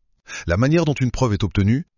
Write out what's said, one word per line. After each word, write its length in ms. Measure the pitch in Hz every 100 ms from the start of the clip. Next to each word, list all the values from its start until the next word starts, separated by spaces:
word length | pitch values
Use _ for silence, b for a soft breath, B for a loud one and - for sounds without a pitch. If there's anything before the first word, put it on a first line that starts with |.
| _ _ B B -
La 100 | 90
manière 260 | 131 170
dont 120 | 151 135
une 160 | 123
preuve 220 | - 123
est 100 | 101
obtenue 420 | 98 - 98 131 -